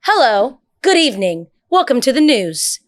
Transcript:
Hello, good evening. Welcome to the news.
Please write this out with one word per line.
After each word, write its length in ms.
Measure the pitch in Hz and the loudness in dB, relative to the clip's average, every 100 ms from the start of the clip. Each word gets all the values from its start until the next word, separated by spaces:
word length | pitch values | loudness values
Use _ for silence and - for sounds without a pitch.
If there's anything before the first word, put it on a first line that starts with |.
Hello, 560 | - 415 254 208 226 - _ _ | 0 2 2 2 -2 -6 _ _
good 160 | 359 359 | 0 2
evening. 480 | 311 196 185 165 170 _ _ | 0 -2 -4 -4 -10 _ _
Welcome 320 | 359 349 247 | -2 0 0
to 100 | 226 | 0
the 100 | 262 | 2
news. 580 | 302 254 180 160 - - | 2 2 -2 -6 -8 -8